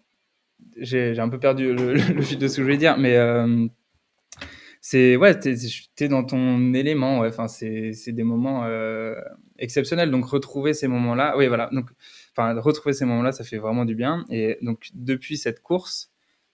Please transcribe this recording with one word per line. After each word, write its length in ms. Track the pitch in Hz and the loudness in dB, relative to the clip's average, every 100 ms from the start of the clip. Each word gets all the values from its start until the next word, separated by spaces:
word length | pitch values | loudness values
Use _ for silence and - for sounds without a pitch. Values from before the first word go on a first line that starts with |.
| _ _ _ _ _ _ - - | _ _ _ _ _ _ -20 -12
j'ai, 380 | 123 127 120 | -2 0 0
j'ai 80 | 117 | 0
un 60 | 117 | -2
peu 100 | 123 | 2
perdu 360 | 139 135 131 | 2 4 2
le, 200 | 123 123 | 2 2
le, 200 | 139 120 | 2 2
le 80 | 160 | 0
fil 160 | 135 139 | -2 0
de 100 | 135 | -2
ce 80 | 135 | 0
que 60 | |
je 20 | |
voulais 120 | 135 143 | 2 4
dire, 200 | 160 135 | 4 4
mais, 180 | 131 120 | 4 6
euh, 500 | 117 120 117 117 117 - _ _ _ _ _ - - - - - | 4 2 2 2 0 -4 _ _ _ _ _ -20 -18 -20 -20 -18
c'est, 340 | - 131 127 123 | 0 6 6 8
ouais, 220 | 196 170 | 6 6
t'es, 160 | 135 120 120 - - | 0 -4 -6 -10 -16
t'es 140 | - 143 | -6 0
dans 160 | 139 | 0
ton 480 | 127 131 127 123 127 | 0 0 0 2 2
élément, 480 | 127 139 156 131 135 | 2 0 0 0 0
ouais, 80 | 113 | 0
enfin, 200 | 117 113 | -2 -8
c'est, 440 | - 110 110 110 | -8 -8 -6 -6
c'est 200 | 110 - | -8 -8
des 120 | 117 | -4
moments, 400 | 113 117 131 135 | 0 0 -2 -2
euh, 500 | 117 113 110 110 113 113 - - _ - | -4 -4 -4 -6 -8 -10 -14 -20 _ -12
exceptionnels. 520 | 120 143 131 170 170 | -4 -4 -2 -2 0
Donc, 140 | 131 123 | 0 0
retrouver 460 | 139 135 139 143 | -4 -4 -4 -2
ces 160 | 151 139 | -2 -2
moments-là, 480 | 123 120 120 147 139 | 0 0 0 0 2
oui, 120 | 131 | 2
voilà. 200 | 117 117 | 2 -2
Donc, 180 | 135 123 - - - - | -4 -6 -12 -20 -20 -10
enfin, 260 | - 113 117 | -2 0 0
retrouver 360 | 123 151 147 | 0 0 -2
ces 100 | 135 | -2
moments-là, 280 | 131 120 123 | 0 0 0
ça 120 | - | -4
fait 140 | 117 110 | -8 -6
vraiment 260 | 110 117 | -2 -2
du 100 | 117 | -2
bien. 300 | 113 123 165 - | -2 -2 -4 -4
Et 260 | 117 110 113 | -4 -2 -2
donc, 260 | 120 113 - | -6 -6 -10
depuis 420 | 123 123 131 - 147 | -12 -6 -6 -6 -6
cette 240 | - 113 | -6 -8
course, 500 | - 180 180 - - _ _ _ _ | -4 -4 -4 -10 -12 _ _ _ _